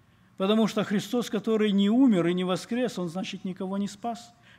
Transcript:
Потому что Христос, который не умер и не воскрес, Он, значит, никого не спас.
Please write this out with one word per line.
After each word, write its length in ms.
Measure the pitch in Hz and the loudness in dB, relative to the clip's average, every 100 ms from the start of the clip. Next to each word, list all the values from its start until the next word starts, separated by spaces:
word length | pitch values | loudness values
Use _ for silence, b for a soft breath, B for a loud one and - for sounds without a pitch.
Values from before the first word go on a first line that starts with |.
| b b b - | b b b -4
Потому 320 | 190 220 214 | 0 2 2
что 160 | 220 | 0
Христос, 460 | 190 202 - 247 - | -2 -2 -2 -4 -2
который 420 | 208 214 220 214 | -4 0 0 2
не 180 | 196 202 | 4 4
умер 380 | 233 269 190 165 | 6 6 4 2
и 60 | |
не 100 | 180 | 0
воскрес, 560 | 180 175 - 233 247 - | 0 -2 -2 -4 -2 -4
Он, 80 | 180 | -6
значит, 380 | 175 185 190 190 | -6 -8 -8 -10
никого 320 | 175 190 196 | -8 -6 -4
не 100 | 202 | -6
спас. 460 | - 240 226 - - B | -6 -8 -8 -12 -20 B